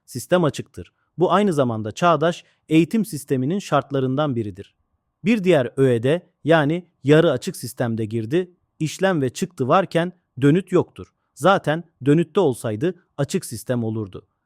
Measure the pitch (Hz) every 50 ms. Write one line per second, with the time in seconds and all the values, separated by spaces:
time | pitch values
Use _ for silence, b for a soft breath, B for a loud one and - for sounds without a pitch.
0 | b - - 123 - - 175 180 170 143 - - 120 - _ - 87 - _ _
1 | _ _ _ - 175 160 165 196 214 202 165 143 131 123 113 110 104 110 - -
2 | 175 175 165 143 156 170 170 - - _ _ _ _ - 151 160 170 - - 226
3 | 196 - - 139 - - 143 127 127 139 185 202 - - 156 143 131 - 139 135
4 | 131 131 131 143 156 147 127 117 107 104 92 95 98 _ _ _ _ _ _ _
5 | _ _ _ _ - 190 240 220 175 185 170 143 123 113 - 135 135 131 123 117
6 | 113 131 156 180 - _ _ _ - 139 160 160 143 139 165 180 175 _ _ _
7 | - 135 151 156 165 165 131 123 - 190 156 - - 117 - - 135 117 113 110
8 | 113 104 110 117 110 110 143 180 185 175 _ _ _ _ _ - 156 143 - -
9 | 180 190 185 156 131 127 - - 190 - _ - 131 120 156 190 185 - - 165
10 | 170 180 - _ _ _ _ 123 131 143 151 190 196 - 180 165 131 - _ -
11 | 87 - _ _ _ _ _ - 135 180 196 175 - 147 151 165 170 _ _ -
12 | 123 143 147 165 170 - - 202 185 143 117 - - 117 107 104 139 180 180 b
13 | b b _ - 139 - - 185 - - 120 104 - - 127 120 113 110 110 110
14 | 107 95 92 - - _ _ _ _